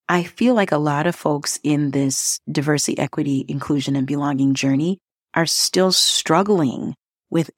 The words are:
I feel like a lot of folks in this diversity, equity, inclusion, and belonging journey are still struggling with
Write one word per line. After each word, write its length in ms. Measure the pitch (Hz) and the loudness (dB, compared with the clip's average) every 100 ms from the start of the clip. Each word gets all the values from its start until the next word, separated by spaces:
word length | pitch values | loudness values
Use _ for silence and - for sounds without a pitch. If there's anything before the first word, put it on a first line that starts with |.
| - | -2
I 140 | 175 | -2
feel 320 | 175 - 233 | -2 0 2
like 180 | 240 190 | 4 2
a 60 | 151 | 2
lot 300 | 151 143 170 | 0 0 -2
of 80 | 170 | -2
folks 440 | 160 147 - - | -2 -2 -4 -4
in 260 | 143 147 143 | 0 2 2
this 500 | 139 139 135 - - - | 0 0 0 -4 -6 -4
diversity, 500 | 156 143 147 - - | -2 0 0 0 -2
equity, 440 | 139 - 143 135 - | -4 -2 -2 -2 -2
inclusion, 480 | 143 - 147 135 139 | -6 -2 -2 0 -2
and 100 | 131 | -2
belonging 480 | 143 143 135 135 | -2 -2 2 2
journey 460 | 135 139 135 165 190 _ _ _ | 2 2 2 0 -4 _ _ _
are 140 | 160 160 | -2 0
still 440 | - - 185 185 | 0 0 2 2
struggling 1000 | 180 - - - 160 202 196 139 - - 139 _ _ _ | 2 2 0 2 2 4 2 2 -2 -8 -10 _ _ _
with 180 | 165 156 | -2 -2